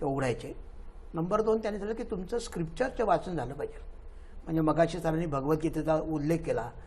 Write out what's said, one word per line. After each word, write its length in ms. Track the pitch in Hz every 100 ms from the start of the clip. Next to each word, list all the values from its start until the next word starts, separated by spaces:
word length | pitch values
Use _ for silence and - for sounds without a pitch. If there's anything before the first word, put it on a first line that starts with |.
ते 40 | 147
उघडायचे. 500 | 135 131 113 - - - - - - -
नंबर 280 | 165 175 214
दोन, 200 | 220 220
त्यांनी 180 | 220 208
सांगितलं 240 | 208 226
की 80 | 226
तुमचं 280 | 196 180 240
स्क्रिप्चरचं 680 | - 175 165 - 254 254 214
वाचन 300 | 160 190 165
झालं 180 | 123
पाहिजे. 380 | 139 117 - - - - - - -
म्हणजे 180 | - 160
मगाशी 380 | 156 151 165 170
सरांनी 260 | 160 160 170
भगवद्गीतेचा 680 | 139 139 156 160 156 151 156
उल्लेख 440 | 156 156 147 165
केला. 320 | 151 120 117 -